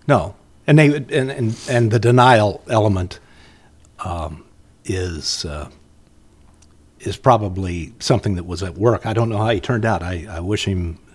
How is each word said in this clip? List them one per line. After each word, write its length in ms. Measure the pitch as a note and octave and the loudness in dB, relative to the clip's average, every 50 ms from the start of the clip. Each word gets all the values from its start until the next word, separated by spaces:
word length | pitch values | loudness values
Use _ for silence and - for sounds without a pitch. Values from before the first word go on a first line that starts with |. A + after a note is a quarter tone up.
| _ | _
No. 280 | - C#3+ G2 D2 - - - _ _ _ _ _ | 2 2 2 2 -2 -8 -14 _ _ _ _ _
And 120 | - D3 D#3 | 4 6 6
they, 160 | D3+ C#3+ D3 | 6 6 4
and, 160 | D3+ B2 - C#3 C#3+ C3 C3+ | 0 -2 -4 -2 -2 -2 -2
and, 360 | C#3+ C#3+ A#2 A2 A2 - - D3 | -4 -4 -4 -4 -4 -6 -4 -2
and 200 | B2+ A#2+ A#2 G#2+ | 0 2 2 2
the 80 | A2 A#2 | 2 2
denial 640 | G#2+ A#2 B2 B2+ B2 B2+ B2 G#2+ G#2 G2+ F2+ - - - | 2 4 6 6 8 8 8 6 6 2 0 -4 -6 -2
element, 500 | A#2+ A2 G#2 G#2+ G2 F#2 F2 F#2 - - - _ - - - - - _ _ _ _ _ _ _ _ - - | 0 2 2 2 2 0 -2 -4 -8 -14 -20 _ -20 -20 -20 -20 -20 _ _ _ _ _ _ _ _ -14 -12
um, 400 | F#2 F2 E2+ D#2 D2+ D#2 D2+ - _ _ _ _ _ _ _ - | -10 -8 -8 -8 -8 -10 -14 -18 _ _ _ _ _ _ _ -8
is, 640 | - F#2 F#2 F2+ F2+ E2 D2+ C#2 - - - - | -6 -6 -4 -4 -6 -6 -8 -8 -6 -6 -6 -8
uh, 240 | D#2 D2 D2 C#2+ - - - _ _ _ _ _ _ _ _ _ _ _ _ _ _ _ _ _ _ _ _ _ _ _ _ | -8 -10 -10 -12 -14 -16 -20 _ _ _ _ _ _ _ _ _ _ _ _ _ _ _ _ _ _ _ _ _ _ _ _
is 160 | - A2+ - | -10 -8 -8
probably 800 | - - C3 A#2+ G#2+ G#2+ F#2+ F2+ F#2+ F#2+ F2+ F2 E2+ D#2+ - - - | 0 2 4 4 4 2 -2 -6 -6 -6 -4 -6 -6 -8 -10 -12 -6
something 360 | - - C#3 G2+ - G#2+ F#2+ | -2 0 0 0 0 -2 -4
that 100 | F2 F2 | -4 -6
was 180 | F2 F2+ F2 G2 | -8 -8 -8 -8
at 120 | F2+ D#2 | -8 -4
work. 300 | F#2 G#2 A#2+ A2 F2+ - | 0 0 2 2 0 -2
I 60 | A2+ A2 | -4 -2
don't 140 | A#2 A#2 A2+ | -2 -2 -2
know 80 | G#2+ G2+ | -2 0
how 100 | G#2+ A2+ | 0 0
he 120 | A#2 F#2+ | 0 -2
turned 240 | - - B2 A2 A2 | -2 -2 -2 0 0
out. 160 | A2+ G#2 E2 E2+ | 0 -2 -2 -4
I, 240 | F2+ F2+ E2+ D#2 - | -6 -6 -8 -8 -10
I 120 | - E2+ | -10 -8
wish 260 | F2 F#2+ G#2+ - - | -4 -4 -4 -2 -2
him 320 | G2 F#2+ F2+ F2 E2 E2 - - _ _ | -2 -2 -2 -2 -4 -8 -10 -16 _ _